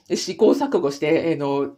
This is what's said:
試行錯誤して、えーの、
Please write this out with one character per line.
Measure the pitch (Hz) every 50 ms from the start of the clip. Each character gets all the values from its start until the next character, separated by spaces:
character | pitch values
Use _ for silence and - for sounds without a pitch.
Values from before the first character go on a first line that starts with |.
| _ - 175
試 | 170 - - 185
行 | - 226 -
錯 | 277 269 285 277 269 196
誤 | 165 139
し | 139 -
て、 | - 151 160 151 - 165
え | 160
ー | 143
の、 | 143 139 139 139 139 - -